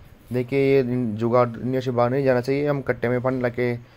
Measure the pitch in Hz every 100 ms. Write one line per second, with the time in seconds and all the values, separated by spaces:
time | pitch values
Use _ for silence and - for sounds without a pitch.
0 | - - - 120 123 139 135 135 123 123
1 | 117 104 117 123 120 113 123 131 127 120
2 | 120 135 135 123 123 139 147 143 135 120
3 | 120 123 131 131 123 123 123 120 -